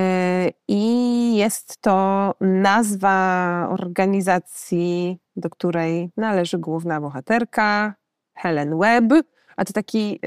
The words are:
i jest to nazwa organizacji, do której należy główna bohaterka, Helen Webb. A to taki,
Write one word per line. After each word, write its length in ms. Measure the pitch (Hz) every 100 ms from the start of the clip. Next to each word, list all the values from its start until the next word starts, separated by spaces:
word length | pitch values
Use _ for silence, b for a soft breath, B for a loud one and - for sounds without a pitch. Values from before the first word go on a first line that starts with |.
| 185 185 180 180 180 - -
i 680 | 202 220 240 247 240 240 214
jest 460 | 214 - - -
to 520 | 220 190 190 196 196 -
nazwa 1300 | 190 190 196 208 214 196 196 190 185 180 180 175 170
organizacji, 1500 | 185 180 175 190 196 185 180 - - - 175 175 175 175 180 _ 196
do 140 | 170
której 600 | - 180 170 165 165 175 -
należy 400 | 220 196 175 180
główna 440 | 160 160 170 156
bohaterka, 920 | 147 139 - 233 233 - 214 208 214 202 _ _ _ -
Helen 440 | 180 156 147 160
Webb. 460 | 208 240 226 302 - b b b
A 80 | 190
to 80 |
taki, 460 | - - 220 208 -